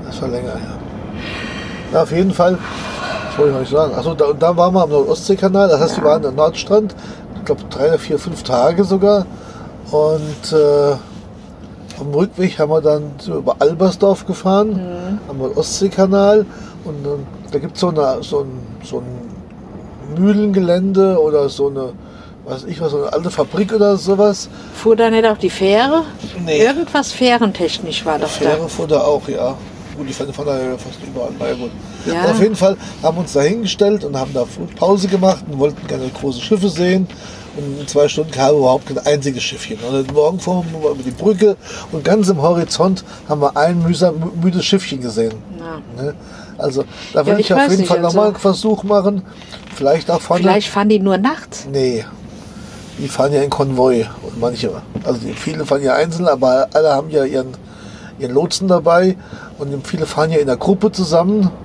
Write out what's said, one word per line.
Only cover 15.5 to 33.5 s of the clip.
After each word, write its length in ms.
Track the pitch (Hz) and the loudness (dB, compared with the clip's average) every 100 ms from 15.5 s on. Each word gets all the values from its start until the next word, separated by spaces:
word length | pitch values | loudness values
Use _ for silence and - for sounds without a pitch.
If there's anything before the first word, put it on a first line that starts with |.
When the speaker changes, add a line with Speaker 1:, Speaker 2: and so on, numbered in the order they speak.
| - - - 190 185 190 196 202 214 202 - - - | -2 -2 0 -2 2 4 6 6 6 4 -8 -16 -14
Speaker 1:
Und, 220 | - 147 143 | -12 -8 -6
ähm, 200 | 143 135 - - | -6 -8 -14 -6
da 60 | 147 | -6
gibt's 180 | 135 - | -6 -2
so 80 | 180 | 0
eine, 320 | 156 139 127 | 2 0 0
so 180 | - 143 | -2 -4
ein, 180 | 135 127 120 - | -4 -8 -14 -16
so 160 | - - | -10 -8
ein 1200 | 123 123 120 190 - - - - - - 135 151 | -8 -12 -14 -16 -18 -20 -18 -18 -18 -16 -10 0
Mühlengelände 1000 | 196 208 208 196 175 175 190 190 196 180 | 2 4 4 2 2 2 2 4 4 4
oder 280 | 156 151 139 | 4 4 2
so 200 | 135 139 | 0 -2
eine, 240 | 139 127 117 - - - - | -2 -8 -10 -18 -20 -20 -20
weiß 200 | - 131 | -12 -10
ich 160 | - 170 | -8 -4
was, 100 | 160 | -2
so 80 | 143 | -2
eine 100 | 143 | -2
alte 180 | 151 170 | -2 -2
Fabrik 420 | - 139 170 202 | -2 -2 0 0
oder 240 | 220 202 196 | 4 4 4
sowas. 520 | 165 196 208 202 - - - | 2 4 4 2 -8 -16 -16
Speaker 2:
Fuhr 220 | - 220 220 | -2 2 4
da 140 | 226 | 6
nicht 160 | 226 226 | 6 4
auch 120 | 214 | 2
die 120 | 185 | -2
Fähre? 520 | - 190 208 262 320 311 - 214 190 | 0 2 4 4 2 0 -10 -12 -8
Speaker 1:
Nee. 140 | 170 151 | -2 4
Speaker 2:
Irgendwas 540 | 226 277 339 294 277 | 4 2 -2 -2 -2
fährentechnisch 920 | - 254 240 226 185 170 - 175 - | 0 2 4 2 0 -2 -2 -6 -6
war 140 | 165 151 | -2 -2
doch 100 | 151 | -2
Speaker 1:
Fähre 300 | - 151 156 | 0 0 0
Speaker 2:
da. 60 | 165 | -2
Speaker 1:
fuhr 180 | - 165 | -6 0
da 120 | 147 | 2
auch, 260 | 139 143 - | 4 2 0
ja. 260 | - 120 135 - - - 143 | -4 -4 -4 -14 -16 -16 -10
Gut, 120 | 135 | -10
die 40 | |
Fähre 200 | - 139 | -8 -8
fahren 140 | 135 147 | -6 -4
da 120 | 135 | -2
ja 180 | 127 127 | -2 -6
fast 200 | 127 - 139 | -10 -14 -12
überall. 240 | 131 123 - | -8 -8 -4
Na 100 | 120 | -4
ja, 60 | |
gut. 160 | 127 120 - - - - | -4 -6 -10 -16 -10 -4
Speaker 2:
Ja. 160 | 165 | 0
Speaker 1:
Aber 80 | 190 | 2
auf 80 | 220 | 4
jeden 160 | 208 214 | 2 4
Fall 200 | 190 196 - - | 2 2 -8 -2
haben 140 | 151 175 | -2 0
wir 40 | |
uns 120 | 180 | 0
da 80 | 143 | 2
hingestellt 600 | 143 | 2